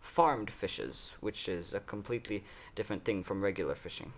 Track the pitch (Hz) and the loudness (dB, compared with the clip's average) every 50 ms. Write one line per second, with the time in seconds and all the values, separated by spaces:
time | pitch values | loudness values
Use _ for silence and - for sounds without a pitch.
0 | - - - - 165 156 139 117 107 104 - - - 92 - - - 64 - - | -14 0 6 6 8 8 8 4 0 -4 -4 -2 -2 -2 0 -2 -4 -4 -4 -8
1 | - - - - - 107 104 - - - 95 85 85 - - 101 101 - - 104 | -10 -10 -10 -2 -2 -2 -2 -2 -2 -2 0 -2 -2 -2 -4 -4 -2 -2 -6 -4
2 | 101 - 120 117 113 - 104 101 - - - - - - - - 110 - 107 92 | -2 0 -2 -2 0 -2 -4 -4 -4 -6 -16 -16 -16 -12 -4 -4 -2 0 0 0
3 | - - 104 95 90 - 101 98 98 101 92 95 90 69 71 - - - - - | 2 2 2 2 2 0 0 4 4 4 4 4 2 0 0 -2 -4 -8 -8 -8
4 | - - - | -8 -10 -10